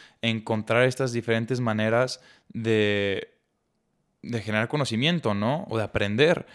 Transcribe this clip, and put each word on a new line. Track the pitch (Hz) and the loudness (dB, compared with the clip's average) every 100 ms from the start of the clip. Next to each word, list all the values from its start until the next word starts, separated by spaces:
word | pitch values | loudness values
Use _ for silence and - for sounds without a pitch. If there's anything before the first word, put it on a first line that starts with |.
| - _ | -20 _
encontrar | 117 113 107 110 107 117 | -2 -2 -2 -4 2 4
estas | 127 123 131 | 4 2 -2
diferentes | 117 117 113 113 127 | -2 0 0 0 -2
maneras | 120 107 110 117 127 - - _ _ | 0 0 2 2 0 -4 -14 _ _
de, | 120 110 110 104 104 101 95 - _ _ _ _ _ _ _ _ _ | -6 0 2 4 2 0 -2 -6 _ _ _ _ _ _ _ _ _
de | - 117 | -8 -6
generar | 104 107 117 | -2 -2 0
conocimiento, | 151 131 113 147 175 117 | 0 -2 0 0 0 0
¿no? | 101 107 151 - | 0 0 -2 -4
O | 113 | -4
de | 104 | -2
aprender, | - 101 107 151 - - | -2 -2 4 4 2 -2